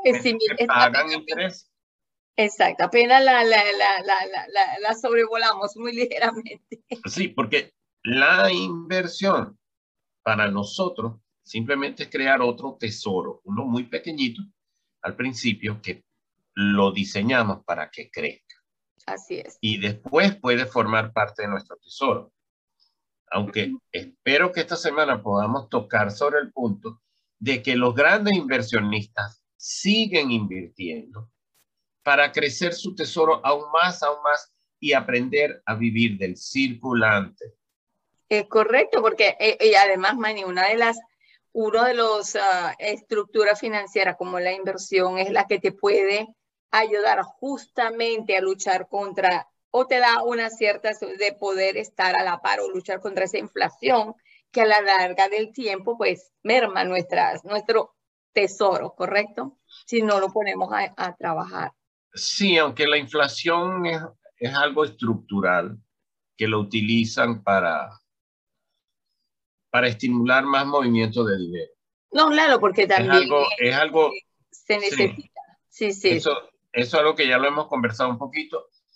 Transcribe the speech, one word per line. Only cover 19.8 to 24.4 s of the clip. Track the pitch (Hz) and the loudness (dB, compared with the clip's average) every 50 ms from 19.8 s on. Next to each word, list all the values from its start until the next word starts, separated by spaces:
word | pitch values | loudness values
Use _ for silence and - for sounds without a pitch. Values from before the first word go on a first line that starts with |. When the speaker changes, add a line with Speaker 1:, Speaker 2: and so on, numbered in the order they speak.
| 101 104 110 - - - 143 165 196 196 196 | -4 -4 -6 -8 -8 -2 2 2 4 2 2
Speaker 1:
puede | - - 123 120 123 131 | 0 -2 0 0 0 -2
formar | - - 120 107 107 113 110 113 113 | -2 -2 0 0 2 0 0 -2 -2
parte | - 110 104 101 - - | -2 -2 -2 -2 -4 -8
de | 104 104 | -6 -6
nuestro | 98 - - _ - | -6 -8 -8 _ -20
tesoro. | - _ - - - 139 127 - - - - _ _ _ _ _ _ _ _ _ _ _ _ _ _ _ _ _ _ _ _ | -20 _ -20 -8 -4 -2 -2 -2 -2 -6 -12 _ _ _ _ _ _ _ _ _ _ _ _ _ _ _ _ _ _ _ _
Aunque | 85 101 104 98 - 107 95 | -4 -4 -4 -4 -4 -4 -4
Speaker 2:
Ujú. | - 262 - _ _ | -4 -8 -10 _ _
Speaker 1:
espero | - 90 90 - - _ _ 131 139 156 | -12 -12 -12 -12 -18 _ _ 2 2 4